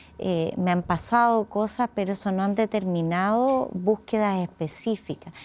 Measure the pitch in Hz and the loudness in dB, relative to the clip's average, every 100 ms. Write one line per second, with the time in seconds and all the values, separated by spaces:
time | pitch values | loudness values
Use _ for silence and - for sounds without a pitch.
0 | - - - 175 160 - 180 175 175 170 | -20 -8 -2 0 0 0 0 2 0 -2
1 | - 240 240 226 208 202 214 - 240 - | 0 2 4 4 0 -2 -2 -2 -4 -2
2 | 190 196 202 190 196 202 214 214 190 175 | -2 -2 -2 0 0 0 0 0 0 0
3 | 165 175 196 220 254 262 - 185 180 214 | 0 0 2 2 2 2 -2 -2 0 0
4 | - 220 214 190 175 - 156 - - 220 | 0 0 2 0 -2 -4 -8 -6 -4 -4
5 | - 151 - - | -6 -12 -12 -18